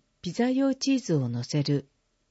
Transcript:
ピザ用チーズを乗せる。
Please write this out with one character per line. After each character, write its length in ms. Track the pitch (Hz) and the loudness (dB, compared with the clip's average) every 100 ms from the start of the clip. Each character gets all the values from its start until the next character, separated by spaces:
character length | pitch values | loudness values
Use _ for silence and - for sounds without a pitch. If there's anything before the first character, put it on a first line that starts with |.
| _ _ | _ _
ピ 120 | 180 | -8
ザ 160 | 165 247 | -2 0
用 260 | 262 269 262 | 2 2 0
チ 200 | - 262 | 0 0
ー 40 | |
ズ 160 | - 156 | 2 0
を 140 | 123 | 0
乗 140 | 120 | -4
せ 200 | 123 147 | -2 -2
る。 240 | 143 143 - _ _ _ _ | 0 0 -2 _ _ _ _